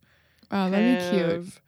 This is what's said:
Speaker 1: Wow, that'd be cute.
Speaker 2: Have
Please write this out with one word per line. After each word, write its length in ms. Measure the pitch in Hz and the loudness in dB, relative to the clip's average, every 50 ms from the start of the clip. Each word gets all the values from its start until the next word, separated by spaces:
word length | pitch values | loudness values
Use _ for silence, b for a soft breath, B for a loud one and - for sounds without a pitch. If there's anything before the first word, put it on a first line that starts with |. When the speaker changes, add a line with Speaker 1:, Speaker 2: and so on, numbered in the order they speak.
| b b b b b b b b b b | b b b b b b b b b b
Speaker 1:
Wow, 180 | - 196 190 185 | -4 -2 0 0
that'd 300 | 190 202 214 247 254 - - - | 0 2 2 2 2 2 0 0
be 60 | - 190 | 0 0
cute. 120 | 175 170 | 0 0
Speaker 2:
Have 300 | 170 170 175 190 - - _ | -2 -4 -6 -10 -16 -20 _